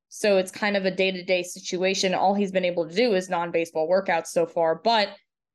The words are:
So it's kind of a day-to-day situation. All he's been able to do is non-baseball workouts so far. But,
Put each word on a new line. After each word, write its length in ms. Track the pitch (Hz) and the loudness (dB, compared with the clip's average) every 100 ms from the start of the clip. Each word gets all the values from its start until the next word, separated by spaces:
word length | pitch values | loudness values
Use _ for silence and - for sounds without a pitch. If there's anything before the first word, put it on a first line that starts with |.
| _ | _
So 280 | - 214 190 | -2 2 2
it's 140 | 185 | 2
kind 260 | - 208 202 | -2 -2 0
of 80 | 190 | 0
a 60 | |
day-to-day 500 | 185 190 185 180 180 | 0 0 -2 0 -2
situation. 720 | 175 190 - 180 180 - 190 | -2 -10 -8 -2 0 0 0
All 220 | 180 190 202 | 2 0 0
he's 160 | 196 | 0
been 140 | 185 180 | 0 0
able 220 | 175 160 | -2 -4
to 60 | |
do 220 | 175 247 185 | 0 2 2
is 160 | 185 | 0
non-baseball 580 | 180 175 165 165 160 160 | -4 -2 -2 -2 -2 2
workouts 380 | 185 190 170 - | 2 2 -2 0
so 180 | 175 165 | -2 -2
far. 300 | 175 160 165 | 0 0 0
But, 400 | 220 226 202 - _ _ _ | 2 2 0 -4 _ _ _